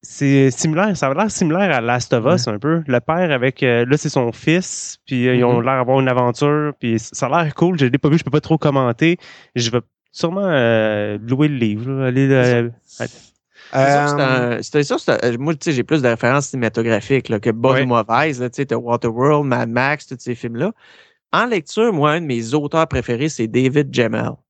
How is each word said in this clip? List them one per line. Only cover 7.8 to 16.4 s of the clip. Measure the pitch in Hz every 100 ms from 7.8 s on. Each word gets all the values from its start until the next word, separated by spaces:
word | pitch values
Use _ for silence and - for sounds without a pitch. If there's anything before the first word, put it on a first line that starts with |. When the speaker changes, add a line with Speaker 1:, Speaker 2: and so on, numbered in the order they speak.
| 131
Speaker 1:
l'ai | 131
pas | 151
vu, | 156
je |
peux | -
pas | 143
trop | - 160
commenter. | 151 139 127 113 160 175 - - _ 123
Je | 117
vais | 120 - _ _
sûrement, | - 170 185 202
euh, | 151 117 113 110 107 104 104 110
louer | 131 151
le | 139
livre, | 113 107 123
là, | 135 131
aller, | 127 135
euh, | 135 123 120 117 117 _
Speaker 2:
C'est | -
sûr. |
Speaker 1:
à- | - - - _ _ _ -
Speaker 2:
C'est | 135 135
sûr | 143
que | 147
c'est | 143
Speaker 3:
Euh, | 135 131 123 113
Speaker 2:
un, |
c'est | - 151
sûr | 143 247
que |
c'est | - 127 123
un, | 117
moi, | 143
tu | 156 -
sais, |
j'ai | 135
plus | 113 156
de | 123
références | 113 120 139